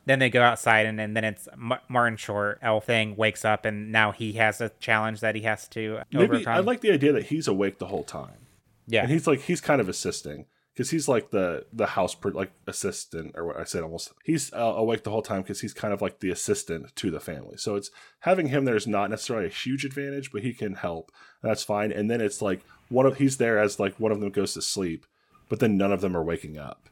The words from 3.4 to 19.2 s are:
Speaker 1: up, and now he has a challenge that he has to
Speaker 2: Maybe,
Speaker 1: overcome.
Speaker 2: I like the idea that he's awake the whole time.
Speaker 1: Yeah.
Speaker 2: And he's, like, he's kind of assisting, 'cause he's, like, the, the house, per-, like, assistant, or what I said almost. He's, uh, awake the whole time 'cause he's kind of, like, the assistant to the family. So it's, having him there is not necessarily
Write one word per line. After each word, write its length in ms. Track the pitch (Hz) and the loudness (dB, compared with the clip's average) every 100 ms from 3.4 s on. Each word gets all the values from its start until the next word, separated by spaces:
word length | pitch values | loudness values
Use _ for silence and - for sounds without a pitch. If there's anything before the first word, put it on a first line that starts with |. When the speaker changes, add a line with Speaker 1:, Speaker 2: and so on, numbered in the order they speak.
Speaker 1:
up, 200 | 110 107 110 | 0 0 0
and 260 | 104 107 | -4 0
now 180 | 110 107 | 2 2
he 220 | - 113 | 2 -4
has 280 | 107 110 - | 2 2 2
a 100 | 113 - | -4 -4
challenge 400 | - 110 110 107 | 0 2 2 -2
that 140 | 110 107 | -2 0
he 60 | |
has 260 | 110 107 - | -2 -4 -6
to 320 | 113 110 110 - | -8 -6 -6 -2
Speaker 2:
Maybe, 140 | 143 | 2
Speaker 1:
overcome. 300 | 202 240 180 | 4 4 0
Speaker 2:
I 40 | 165 | 0
like 200 | 202 247 | 0 0
the 100 | 220 | 2
idea 200 | 165 131 | 4 4
that 140 | 110 98 | 4 0
he's 200 | 156 143 | -4 0
awake 320 | 98 98 - | 0 0 -2
the 80 | 92 | -6
whole 160 | 95 | -6
time. 420 | - 76 67 - - _ _ _ - | -6 -10 -12 -16 -20 _ _ _ 0
Speaker 1:
Yeah. 140 | 113 | 2
Speaker 2:
And 100 | 110 | 4
he's, 140 | 160 160 | 2 2
like, 160 | 135 | 0
he's 180 | - 175 | 0 -2
kind 220 | - 143 | 2 2
of 60 | 95 | 2
assisting, 560 | - 92 - 73 73 - _ _ | -2 -4 -6 -8 -14 -16 _ _
'cause 140 | - 131 | -6 -2
he's, 180 | 165 143 | -2 2
like, 200 | 120 - | 0 2
the, 360 | 104 92 76 - | 0 0 -2 -6
the 140 | 113 104 | -2 -2
house, 260 | - 90 | 0 -2
per-, 160 | - 101 | -2 -4
like, 220 | 92 95 _ - | -4 -6 _ -12
assistant, 640 | - 98 - - 82 80 - | -6 -6 -6 -10 -10 -10 -8
or 80 | |
what 140 | 85 78 | -8 -6
I 60 | |
said 180 | 85 90 | -6 -6
almost. 320 | 80 82 - _ | -6 -8 -12 _
He's, 260 | - 160 - | 0 0 0
uh, 20 | - 117 95 | -2 0 2
awake 260 | 113 113 | 0 0
the 60 | 104 | -2
whole 100 | 107 | -4
time 220 | - 98 | -2 -4
'cause 160 | 92 101 | -4 -6
he's 140 | 107 | -8
kind 180 | - 110 | -6 -4
of, 80 | 98 | -2
like, 200 | 98 - | -2 -4
the 100 | 95 | -4
assistant 640 | 87 - - - 82 - - | -2 -2 -2 -4 -8 -10 -6
to 140 | 101 | -4
the 100 | 76 | -4
family. 380 | - 76 50 - | -8 -12 -12 -8
So 180 | - 101 | -4 -4
it's, 140 | - - - _ | -6 -14 -20 _
having 260 | 180 190 151 | 2 2 2
him 160 | 143 | 2
there 120 | 135 110 | 2 2
is 100 | 110 | 2
not 240 | 101 101 | 0 0
necessarily 340 | 107 | -2